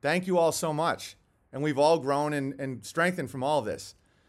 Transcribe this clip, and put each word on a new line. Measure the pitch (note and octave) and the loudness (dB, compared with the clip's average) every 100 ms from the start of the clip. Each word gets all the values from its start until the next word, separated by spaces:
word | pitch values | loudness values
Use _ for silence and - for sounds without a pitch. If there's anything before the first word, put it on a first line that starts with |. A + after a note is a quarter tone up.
Thank | C#3+ F3 F#3 | -2 0 2
you | F3 | 4
all | E3 | 4
so | - E3 | 2 -2
much. | D3+ E3 G2 - - _ _ _ | 0 0 -2 -8 -18 _ _ _
And | C3 | -4
we've | D3+ C3+ | 0 4
all | D3 E3 | 6 4
grown | C3 C#3+ D3 | 2 0 0
and, | D3 C3+ C#3+ | -2 -4 -6
and | C3+ A#2+ | -8 -8
strengthened | - E3 F3 F3+ C3+ | -6 0 0 0 -6
from | C3+ | -4
all | C3+ D3 | 0 0
of | G#2 | -2
this. | D2+ - - _ _ | -6 -10 -20 _ _